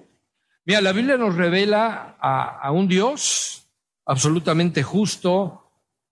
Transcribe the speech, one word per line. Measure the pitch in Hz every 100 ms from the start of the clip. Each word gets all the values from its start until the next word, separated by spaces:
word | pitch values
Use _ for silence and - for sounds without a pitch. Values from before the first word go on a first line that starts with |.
| _ _ _ _ _ _
Mira, | 165 208
la | 190
Biblia | 190 254 254
nos | 220
revela | 170 175 185 202 208 226 - - -
a, | 135 131 131 -
a | 139
un | 165 196
Dios | 180 233 294 - - - - _ _ _ _ -
absolutamente | 131 147 170 165 160 175 160
justo, | 131 190 208 - 180 185 190 - _ _ _ _ _